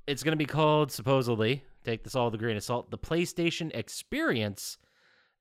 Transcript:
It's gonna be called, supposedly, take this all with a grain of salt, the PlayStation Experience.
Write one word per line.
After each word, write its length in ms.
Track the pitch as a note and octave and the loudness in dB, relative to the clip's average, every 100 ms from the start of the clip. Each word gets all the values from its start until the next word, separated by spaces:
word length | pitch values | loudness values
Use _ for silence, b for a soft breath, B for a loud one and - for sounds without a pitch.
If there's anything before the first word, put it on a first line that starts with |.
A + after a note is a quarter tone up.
| - | -6
It's 160 | C3+ | -2
gonna 140 | C#3+ D#3 | 0 0
be 100 | C#3+ | 0
called, 440 | D3 D#3 D3+ C#3+ | 4 6 6 2
supposedly, 720 | - B2+ C3+ A#2+ A2 A2 C3+ - - | 0 2 2 4 2 2 0 -4 -10
take 180 | B2 A2+ | -6 -6
this 120 | G#2 | -4
all 120 | C3 A#2+ | 0 0
with 40 | |
a 40 | G#2 | 0
grain 180 | A#2 G#2 | -2 -2
of 60 | |
salt, 260 | - B2 - | -2 -4 -4
the 80 | A2 | -10
PlayStation 720 | - E3 F3 - E3+ - D#3+ A#2 | -2 0 0 0 -2 -2 -4 -6
Experience. 1000 | - - - C4+ D#4+ B2+ G#2 G2+ - - _ _ _ _ _ _ | -8 -12 -6 -2 0 0 -2 -4 -10 -12 _ _ _ _ _ _